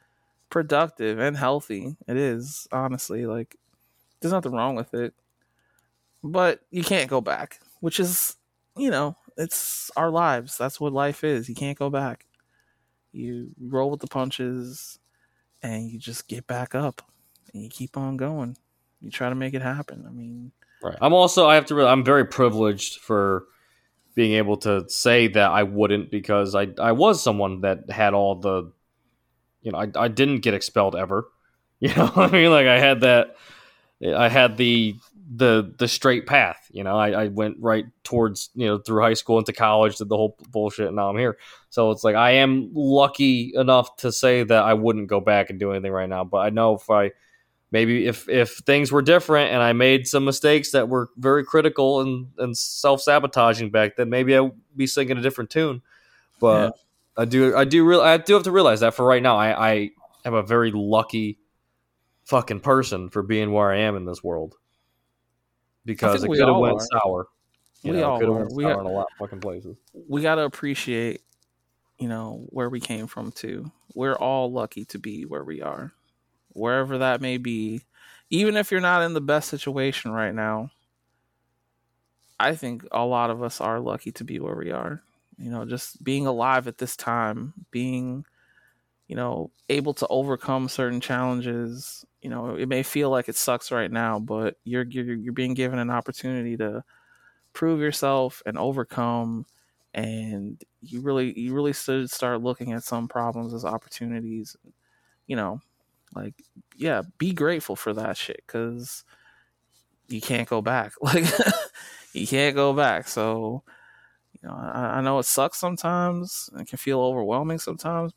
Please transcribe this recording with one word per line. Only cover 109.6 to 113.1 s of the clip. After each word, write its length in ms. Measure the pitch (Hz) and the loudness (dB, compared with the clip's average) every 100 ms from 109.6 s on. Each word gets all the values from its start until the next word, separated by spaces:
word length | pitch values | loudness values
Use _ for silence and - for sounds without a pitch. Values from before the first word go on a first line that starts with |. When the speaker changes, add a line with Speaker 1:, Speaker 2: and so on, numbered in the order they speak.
| _ _ _ _ - | _ _ _ _ -14
Speaker 1:
you 120 | 110 | -12
can't 280 | - 120 117 | -6 -4 -2
go 120 | 113 | -4
back. 320 | 107 127 104 - | -2 -4 -4 -6
<laughs> 40 | |
Like, 240 | 139 170 165 - 202 659 587 - - - - | -2 0 0 0 0 -2 -6 -16 -20 -20 -14
you 140 | 73 107 | -10 -4
can't 280 | 135 143 139 | 0 0 2
go 160 | 139 | 0
back. 320 | 139 135 87 | 2 0 0
So, 540 | - | -4